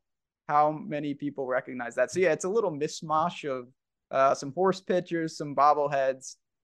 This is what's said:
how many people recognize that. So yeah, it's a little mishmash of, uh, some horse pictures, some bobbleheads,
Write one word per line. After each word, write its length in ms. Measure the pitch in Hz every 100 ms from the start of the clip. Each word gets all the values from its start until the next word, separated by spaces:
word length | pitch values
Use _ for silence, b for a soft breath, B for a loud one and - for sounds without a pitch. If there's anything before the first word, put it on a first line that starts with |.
| _ _ _ _ -
how 200 | 147 151
many 440 | 151 - 147 147
people 320 | 143 143 143 127
recognize 500 | 127 135 127 117 117
that. 160 | 123
So 80 | 180
yeah, 140 | 180
it's 100 | 156
a 60 | 185
little 200 | 226 202
mishmash 800 | 147 151 - 160 156 170 180 151
of, 200 | 131 123 _ _ _ -
uh, 240 | 135 135 139
some 160 | 143
horse 300 | 147 190 185
pictures, 560 | - 180 175 170 160 -
some 180 | 147 135
bobbleheads, 800 | 143 147 143 143 135 131 - - _ _